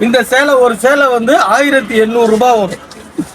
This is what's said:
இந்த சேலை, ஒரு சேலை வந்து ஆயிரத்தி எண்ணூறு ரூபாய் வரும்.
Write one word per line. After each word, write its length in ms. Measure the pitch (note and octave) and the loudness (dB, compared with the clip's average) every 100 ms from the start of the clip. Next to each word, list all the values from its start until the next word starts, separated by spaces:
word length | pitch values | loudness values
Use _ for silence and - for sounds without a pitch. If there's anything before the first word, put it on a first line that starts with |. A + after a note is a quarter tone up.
| A3+ | -2
இந்த 120 | B3+ A3 | 0 0
சேலை, 220 | B3+ D4 C4+ | 0 2 2
ஒரு 100 | B3 A3 | 2 0
சேலை 220 | B3 C#4+ C4+ B3 | 0 2 0 0
வந்து 180 | A#3 D#4+ G3 A3+ | 0 0 2 0
ஆயிரத்தி 380 | C#4+ C#4 G#3+ A3+ | 0 0 -2 -2
எண்ணூறு 260 | A3 A#3 A3+ | 0 0 0
ரூபாய் 220 | G#3+ B3 A3+ | 2 2 0
வரும். 200 | F#3+ E3+ - - - - - | -2 -8 -18 -20 -18 -12 -12